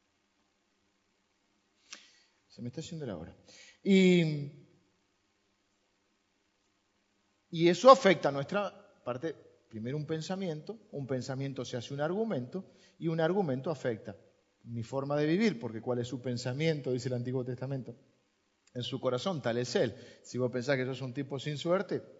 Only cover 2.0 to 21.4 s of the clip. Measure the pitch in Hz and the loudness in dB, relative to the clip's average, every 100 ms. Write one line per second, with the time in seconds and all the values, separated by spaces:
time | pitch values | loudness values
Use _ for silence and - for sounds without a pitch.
2 | - _ _ _ _ - 120 139 160 160 | -20 _ _ _ _ -14 -12 -10 -12 -10
3 | 135 87 80 - - - - - 196 190 | -8 -8 -10 -16 -20 -20 -20 -8 6 8
4 | 185 180 160 147 143 - - _ _ _ | 8 8 4 0 -6 -12 -20 _ _ _
5 | _ _ _ _ _ _ _ _ _ _ | _ _ _ _ _ _ _ _ _ _
6 | _ _ _ _ _ _ _ _ _ _ | _ _ _ _ _ _ _ _ _ _
7 | _ _ _ _ _ 165 170 175 247 262 | _ _ _ _ _ 4 4 8 10 10
8 | 196 160 151 139 139 196 196 - - _ | 10 6 4 0 -2 -4 -4 -8 -20 _
9 | - 123 165 - - _ _ 110 117 147 | -6 -4 -4 -8 -16 _ _ -10 -6 -6
10 | 147 160 156 190 190 151 151 220 - 143 | -4 -6 -6 -6 -6 -6 -10 -16 -12 -10
11 | 131 131 117 131 139 135 123 123 110 139 | -6 -6 -4 -6 -6 -6 -8 -8 -8 -4
12 | 151 185 226 156 123 185 190 - - _ | -2 -2 -2 -4 -6 -10 -12 -20 -20 _
13 | 160 165 160 190 180 131 135 151 135 107 | -4 0 2 2 0 0 -2 -4 -4 -4
14 | - 95 - _ _ _ 120 117 113 135 | -8 -16 -20 _ _ _ -12 -10 -6 -4
15 | 139 147 151 175 226 226 123 113 113 123 | -2 0 2 4 2 0 -6 -8 -4 -4
16 | 120 135 127 120 127 131 160 156 135 127 | -4 -6 -4 -4 -4 -2 0 0 -2 -4
17 | 131 123 123 131 123 123 131 139 117 113 | -2 -4 -4 -4 -6 -8 -6 -8 -8 -16
18 | _ _ _ _ _ _ _ 123 120 127 | _ _ _ _ _ _ _ -10 -8 -4
19 | 127 123 190 170 120 117 123 208 135 - | -2 -2 -2 -2 -2 -2 -2 0 0 -2
20 | - - - 123 127 127 120 135 127 131 | -18 -20 -12 -4 -2 -2 -2 0 0 -6
21 | 131 120 135 139 | -8 -8 -8 -8